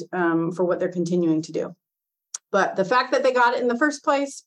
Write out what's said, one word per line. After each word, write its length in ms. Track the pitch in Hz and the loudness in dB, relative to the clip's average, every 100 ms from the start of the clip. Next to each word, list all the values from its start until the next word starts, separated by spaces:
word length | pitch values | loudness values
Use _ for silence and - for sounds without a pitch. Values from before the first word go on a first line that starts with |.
| 170 | -4
um, 400 | 180 170 165 165 | -2 0 0 -2
for 140 | 180 180 | -2 -2
what 120 | 170 | 0
they're 140 | 180 | -2
continuing 480 | 180 165 180 170 160 | -2 -2 0 2 0
to 120 | 160 | -2
do. 220 | 165 170 175 _ _ _ _ _ - _ | -6 -6 -10 _ _ _ _ _ -20 _
But 240 | 196 175 - | 0 0 0
the 80 | |
fact 260 | 190 247 254 | 0 2 2
that 100 | 277 | 2
they 100 | 262 | 2
got 220 | 247 240 | 4 2
it 60 | 247 | 2
in 80 | 247 | 0
the 80 | 233 | 2
first 280 | 302 294 | 0 0
place 400 | - 277 277 - | 0 0 -2 -8